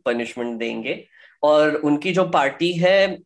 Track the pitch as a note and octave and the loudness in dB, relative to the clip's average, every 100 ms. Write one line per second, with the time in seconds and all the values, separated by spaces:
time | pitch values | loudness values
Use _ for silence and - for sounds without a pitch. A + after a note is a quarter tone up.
0 | B2 A#2+ A#2 - A#2+ A2+ A#2 A2+ A#2+ - | -4 -2 -4 -8 -8 -6 -8 -6 -8 -10
1 | - _ - _ D3 D3+ D3+ D3 D3 D3 | -14 _ -20 _ 2 4 2 0 0 0
2 | F#3+ F3+ F3+ E3+ C#3 C#3 E3+ E3+ F3+ G3 | 0 0 2 2 0 0 -2 2 2 4
3 | F#3+ E3+ | 2 -2